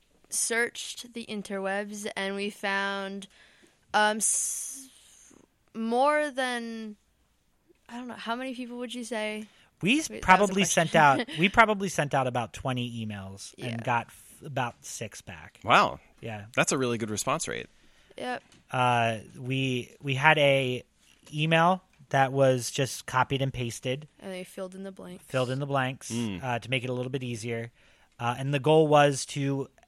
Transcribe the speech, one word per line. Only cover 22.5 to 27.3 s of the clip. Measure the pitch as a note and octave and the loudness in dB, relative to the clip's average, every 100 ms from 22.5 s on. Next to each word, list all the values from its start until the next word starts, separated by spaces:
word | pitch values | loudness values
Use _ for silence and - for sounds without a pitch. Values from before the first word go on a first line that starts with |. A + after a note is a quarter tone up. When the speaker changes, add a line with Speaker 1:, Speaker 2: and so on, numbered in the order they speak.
| B2+ A2+ | 4 0
Speaker 2:
just | - C3 - - | -2 -2 -4 -2
copied | B2+ B2 C3+ | 0 2 0
and | C3+ | -2
pasted. | B2 A#2+ - C3 C3 D3+ _ | -4 -8 -6 -6 -6 -8 _
Speaker 1:
And | G3 | -12
they | F#3 | -12
filled | F#3 - F#3 | -12 -12 -12
in | F#3+ | -12
the | G3 | -14
blanks. | F#3+ F3+ F3+ - | -14 -16 -18 -6
Speaker 2:
Filled | C3 B2+ | -4 -2
in | C3 | -2
the | C#3+ | -2
blanks, | C#3 C3 C3+ - | -2 -2 -4 -8
Speaker 3:
Mm. | A2+ A2+ F#2 | -4 -4 -4
Speaker 2:
uh, | C3 A#2 | -4 -4
to | A2+ | -2
make | B2+ | -4
it | B2+ | -2
a | |
little | B2 B2+ | -4 -4
bit | C3+ | -6
easier. | B2+ | -6